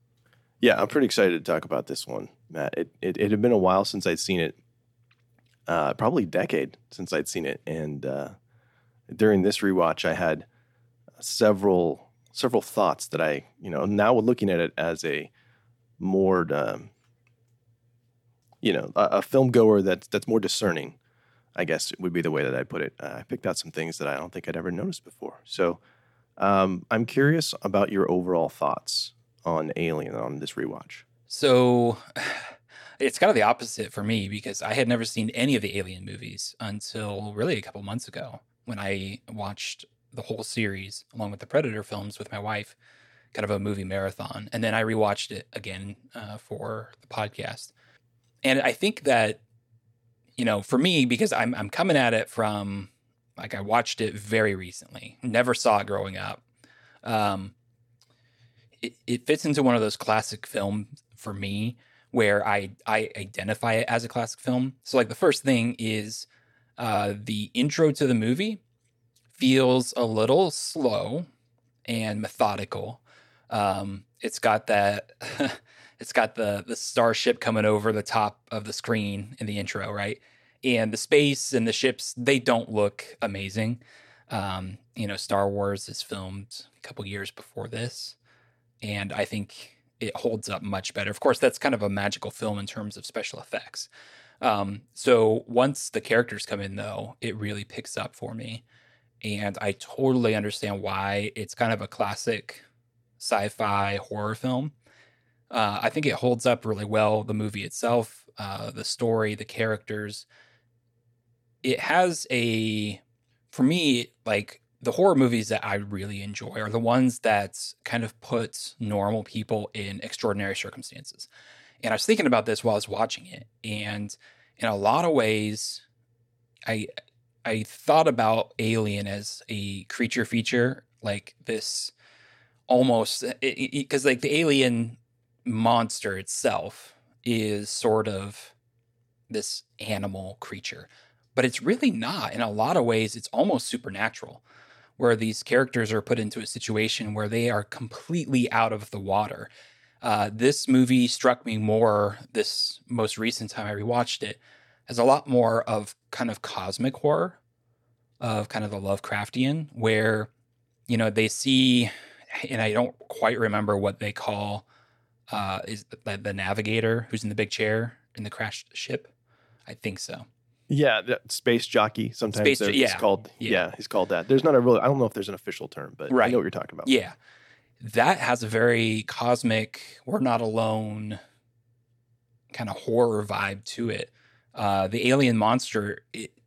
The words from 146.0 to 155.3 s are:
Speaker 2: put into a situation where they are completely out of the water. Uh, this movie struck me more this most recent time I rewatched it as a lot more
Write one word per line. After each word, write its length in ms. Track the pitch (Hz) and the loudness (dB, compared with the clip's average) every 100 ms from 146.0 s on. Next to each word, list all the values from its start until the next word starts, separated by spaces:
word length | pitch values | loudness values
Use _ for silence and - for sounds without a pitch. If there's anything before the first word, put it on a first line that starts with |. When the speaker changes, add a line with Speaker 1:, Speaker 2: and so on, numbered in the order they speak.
Speaker 2:
put 160 | - 117 | 0 0
into 220 | 107 117 | 0 -6
a 60 | 104 | -10
situation 680 | - - 107 110 - 107 | -8 -2 0 0 -2 -4
where 140 | 107 104 | -4 -2
they 200 | 117 120 | 0 0
are 140 | 107 | 0
completely 880 | 101 - 113 - - 170 135 127 120 | -4 -10 -12 -12 -4 -4 0 2 2
out 220 | 117 113 | 2 2
of 180 | 107 107 | 0 -8
the 80 | 104 | -8
water. 500 | 95 101 107 - - - - _ _ - | 0 0 0 -6 -14 -20 -20 _ _ -6
Uh, 260 | 120 107 104 | 0 2 2
this 340 | 107 127 143 - | 4 4 4 4
movie 380 | 131 123 127 120 | 6 8 6 4
struck 400 | - 127 123 117 | 4 2 2 -2
me 100 | 110 | -2
more 640 | 107 110 113 104 104 - - | 2 4 6 4 2 -2 -6
this 480 | 110 - - - - - | -2 -2 -2 -4 -6 -6
most 280 | 117 110 110 | -2 -2 0
recent 320 | 113 - 107 | -2 -4 -8
time 180 | - 104 | -8 -6
I 140 | 101 | -4
rewatched 440 | 110 120 123 - | 0 0 0 -4
it 160 | 104 - _ _ _ _ - | -8 -10 _ _ _ _ -6
as 100 | 117 | 4
a 60 | |
lot 240 | 127 139 | 6 4
more 340 | 143 | 4